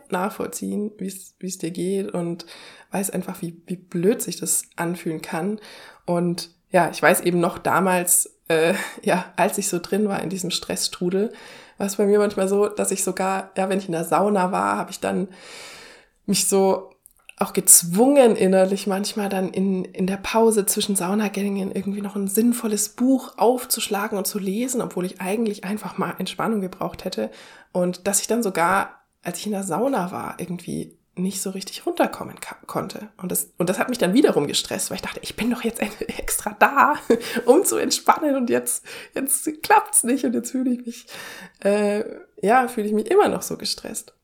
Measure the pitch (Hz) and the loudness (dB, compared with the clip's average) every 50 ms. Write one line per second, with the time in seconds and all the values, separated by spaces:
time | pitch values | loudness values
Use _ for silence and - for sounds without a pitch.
0 | - - 190 180 185 208 - - - - - - 196 190 196 202 208 214 - - | -6 -6 -4 -2 -2 -4 -4 -6 -8 -8 -6 -8 -6 -4 -4 -4 -4 -6 -8 -8
1 | 190 190 190 - - - _ - 185 185 185 - - 160 175 180 175 185 196 196 | -10 -10 -10 -12 -18 -20 _ -12 -10 -10 -10 -8 -8 -8 -6 -4 -4 -2 -2 -2
2 | 202 214 - 175 170 170 170 170 - - - - - - - - - - - 185 | -4 -4 -4 -4 -4 -4 -6 -8 -10 -18 -18 -20 -20 -20 -20 -20 -16 -8 -6 -4
3 | 196 - - 185 180 - 180 - 175 170 165 - - - 180 175 - - - 175 | -4 -2 -4 -6 -6 -6 -8 -8 -10 -10 -10 -12 -10 -10 -10 -10 -10 -6 -4 2
4 | 170 202 240 240 - - 175 - 185 175 - - - _ - - 170 165 180 175 | 4 4 4 2 -2 -8 -8 -6 -4 -2 -2 -2 -2 _ -6 -4 -4 -4 -4 -4
5 | - 180 160 156 - - - 160 170 208 220 - - - - - - - - - | -6 -6 -6 -6 -8 -6 -6 -4 -2 -4 -4 -6 -10 -18 -20 -20 -20 -20 -20 -12
6 | - - 175 175 175 175 175 - - - _ _ _ - - 180 165 - - - | -4 -2 0 2 2 0 0 -2 -6 -14 _ _ _ 2 2 4 4 2 0 4
7 | 156 147 - - - 175 175 175 170 196 - - - - 120 165 190 185 185 180 | 4 4 6 6 2 2 2 2 2 2 -2 -2 -2 2 2 4 4 4 2 2
8 | 170 - - - - - _ _ _ - 165 160 160 170 196 190 - - - - | 2 2 2 2 2 -2 _ _ _ 0 2 4 4 4 2 0 -4 -8 -10 -4
9 | - 202 - 185 - - - - 175 208 - 202 196 - 180 170 - - 196 202 | 0 0 2 0 0 -4 0 2 2 2 2 -2 -4 -2 -2 -4 -2 0 0 0
10 | 214 196 196 - - 165 190 185 180 170 - - - - - - - - - - | 0 0 -2 -2 -4 -6 -6 -6 -4 -4 -4 -6 -4 -4 -4 -4 -4 -4 -4 -2
11 | 185 175 190 190 214 233 - - - - - - - - _ - 196 196 196 - | -2 0 2 0 0 -2 -4 -12 -20 -20 -20 -20 -20 -18 _ -6 -4 -4 0 2
12 | 208 196 208 208 208 202 208 196 190 190 202 202 208 208 208 - 196 - 214 - | 2 4 6 4 4 2 2 0 0 2 4 2 2 2 0 -2 -2 -2 -2 -2
13 | - 190 180 - 190 190 190 190 190 - - 190 190 196 190 196 196 185 165 160 | -2 -2 -2 0 0 0 0 -2 -4 -6 -4 -2 0 0 0 -2 -2 -2 -4 -4
14 | 165 - 156 160 190 208 208 190 180 185 196 180 202 202 202 208 180 185 185 - | 0 2 2 2 4 4 4 2 2 2 0 0 0 0 0 -2 -4 -8 -8 -6
15 | - 196 190 185 190 - - - - - - - - - - - - - - - | -4 -2 -2 -2 -4 -4 -8 -18 -20 -18 -18 -18 -18 -18 -18 -20 -20 -20 -20 -20
16 | _ _ _ _ - - 196 - - - 202 196 190 190 - - - - _ _ | _ _ _ _ -2 0 0 0 2 2 4 4 4 4 4 2 -2 -10 _ _
17 | _ - _ _ _ - - - 196 - - 196 185 - - - 175 170 175 202 | _ -20 _ _ _ -16 -4 -4 -4 -2 -2 0 4 6 6 6 6 2 4 4
18 | 247 277 285 277 247 226 196 - - 185 190 190 190 190 196 190 - 202 190 196 | 6 6 8 8 8 8 6 6 4 6 6 6 6 4 2 -2 -2 -2 -2 -2
19 | 202 - - 214 202 196 190 190 190 175 - 190 190 196 185 185 185 - - - | -2 -4 -4 -4 -2 -2 -2 -2 -2 -2 -2 0 0 0 0 -2 -4 -6 -4 -2
20 | 185 185 196 190 - - - 220 226 226 220 208 196 - - 214 208 - 196 - | -2 -2 -2 -4 -4 0 4 6 6 6 6 4 2 0 0 -2 0 0 0 -2
21 | 175 180 202 214 214 196 202 190 202 202 196 196 190 190 - 196 190 202 196 208 | 0 0 0 0 0 0 -2 -2 -2 -2 -2 -2 -4 -2 -4 -4 -4 -4 -6 -4
22 | 202 196 - 208 196 196 196 220 226 240 233 - - 214 208 208 - - - - | -6 -6 -4 -4 -4 0 2 4 4 4 2 2 0 -2 -2 -2 -2 -4 -2 0
23 | 247 262 269 254 - - - - 190 226 254 247 - - - 226 - - 208 202 | 2 2 2 2 0 -6 -2 2 4 4 4 2 -2 -4 -4 -4 -2 -2 -2 -2
24 | 208 220 220 190 202 - - 208 190 196 190 226 247 262 262 233 - 170 - 185 | -2 -2 -2 -4 -4 -4 -4 -4 -4 -2 -2 -2 -2 -2 -2 -4 -4 -4 -4 -4
25 | 180 185 - - 190 185 208 233 233 254 202 - - 180 214 208 - 180 - 190 | -4 -4 -6 -6 -4 -4 -2 0 0 -2 -2 -4 -6 -6 -6 -6 -6 -8 -6 -4
26 | 147 175 - - 190 - - - 165 196 226 208 190 180 - - 170 180 - - | -4 -4 -4 -6 -6 -8 -4 -4 -2 0 0 -2 -2 -4 -6 -6 -6 -6 -6 -8
27 | - 185 - 220 214 220 - - - - - - - _ - 185 180 180 180 - | -8 -8 -6 -4 -6 -6 -8 -16 -20 -20 -20 -20 -16 _ -2 0 0 0 -2 -4
28 | - 196 196 - - - 214 240 226 190 185 165 170 175 190 196 - - - _ | -4 -2 -2 -2 0 0 0 0 0 0 2 2 2 4 4 2 0 -2 -8 _
29 | _ _ _ _ - 175 175 - - 208 208 190 190 190 156 180 240 277 269 202 | _ _ _ _ -10 -8 -8 -6 -6 -4 -4 -4 -4 -2 -2 0 0 2 0 0
30 | 175 185 - - - - - - 175 - 175 175 - - 143 160 - - - _ | -2 -2 -6 -8 -8 -8 -8 -8 -8 -8 -8 -8 -8 -8 -6 -6 -8 -10 -14 _
31 | _ _ - 180 180 190 196 - - 196 190 190 - - - - - 349 349 - | _ _ -6 -4 -4 -4 -4 -4 -6 -6 -6 -8 -10 -10 -12 -8 -6 -6 0 0
32 | 277 - - - - - - - - - - - - - - 147 - - - - | -2 -2 -2 -8 -12 -12 -12 -14 -14 -14 -14 -16 -12 -6 -6 -6 -6 -6 -8 -12
33 | 208 - _ - 185 180 175 - - - _ - 175 180 202 226 240 - 247 - | -14 -14 _ -10 -8 -4 -4 -4 -4 -6 _ -2 0 0 0 0 0 -2 0 0
34 | 196 180 190 269 311 - - 151 143 - - - - - - 202 - - - - | 0 4 4 6 6 6 4 4 0 0 -2 -2 -2 -2 -4 -4 -4 -4 -6 -8
35 | - - - - - - - - 214 247 233 - - 226 - - 220 208 - - | -8 -10 -10 -10 -12 -10 -8 -4 -2 -2 -2 -2 -4 -6 -4 -4 -6 -6 -6 -8
36 | 226 - - - - - - - - 214 208 - 220 240 277 277 233 277 302 - | -8 -8 -8 -8 -6 -4 -4 -4 -4 -4 2 4 4 4 6 6 4 4 4 0
37 | - - 233 226 - - - 233 - 240 262 359 415 - - - - - - - | 2 2 2 2 2 -6 -6 -2 4 6 6 6 6 2 0 0 0 0 0 0
38 | - - - - 320 294 269 269 247 226 240 247 247 - - - - - - - | 4 2 2 4 4 0 0 0 0 0 0 0 0 -2 -6 -6 -8 -12 -16 -16
39 | - - - - 269 - - - - 311 302 - - - 403 403 415 - - - | -14 -8 -6 -6 -2 -2 -2 -2 -2 -6 -8 -6 2 4 4 4 4 4 0 0
40 | - 226 277 262 - 254 226 233 226 - - 254 254 262 247 240 240 233 233 - | 2 2 0 2 2 0 0 -2 -4 -4 -4 -2 0 0 -2 -2 -4 -12 -14 -14
41 | - - - - - - - - 190 - _ - - 196 202 208 208 202 208 214 | -16 -18 -18 -16 -16 -16 -16 -18 -18 -20 _ -2 0 2 2 2 2 0 0 -2
42 | - - - - - _ _ - - 196 240 262 247 240 247 220 208 208 214 214 | -4 -6 -10 -14 -18 _ _ -2 2 4 4 4 4 2 -2 -4 -2 0 0 0
43 | 220 - 359 415 370 214 - 185 - - - - - - - - - - - - | 2 4 4 6 6 4 2 -2 -4 -6 -8 -6 -6 -6 -6 -6 -8 -10 -10 -10
44 | - - _ _ | -12 -14 _ _